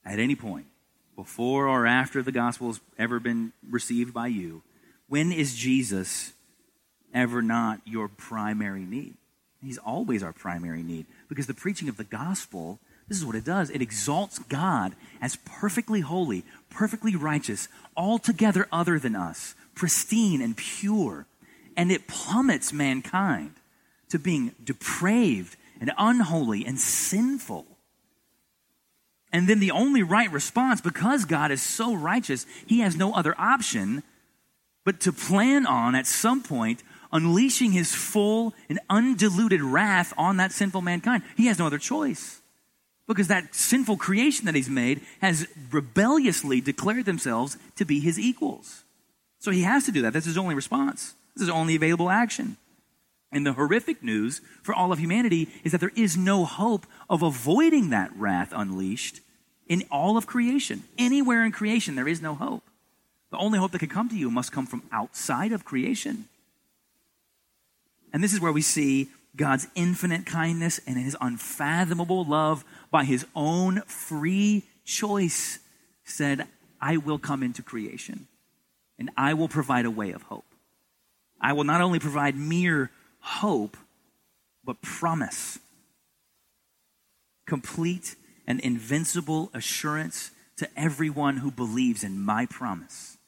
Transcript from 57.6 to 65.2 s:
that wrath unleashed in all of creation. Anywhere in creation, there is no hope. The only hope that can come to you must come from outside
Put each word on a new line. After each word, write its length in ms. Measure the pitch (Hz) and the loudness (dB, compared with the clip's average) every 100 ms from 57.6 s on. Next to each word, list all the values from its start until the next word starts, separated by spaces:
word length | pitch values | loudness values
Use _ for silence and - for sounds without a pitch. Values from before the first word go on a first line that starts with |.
| 330 311 180 | 6 4 4
that 260 | 110 92 | 0 0
wrath 380 | 95 104 90 90 | -2 0 0 -2
unleashed 680 | 107 98 92 95 113 - - _ _ _ _ _ | -4 -4 -4 -4 -4 -8 -12 _ _ _ _ _
in 180 | 175 - | -2 0
all 280 | 139 175 226 | 0 2 2
of 80 | 226 | 0
creation. 580 | 247 240 277 - - - - | 0 2 2 -2 -8 -10 0
Anywhere 460 | 247 277 254 233 | 2 4 4 4
in 80 | 226 | 2
creation, 420 | - 214 233 - | 0 0 0 0
there 140 | 135 135 | -2 -2
is 120 | 165 | -2
no 140 | 156 | -4
hope. 300 | 151 - - _ _ _ _ _ _ _ | -6 -6 -6 _ _ _ _ _ _ _
The 80 | - | -4
only 200 | 202 208 | 0 2
hope 140 | 190 | 2
that 60 | 175 | -2
can 100 | 151 | -4
come 220 | 190 233 | -2 -2
to 60 | 220 | -2
you 140 | 127 | -2
must 220 | 120 127 | -2 -2
come 140 | - 131 | -6 -6
from 160 | 123 - | -8 -6
outside 600 | 113 107 - | -6 -6 -8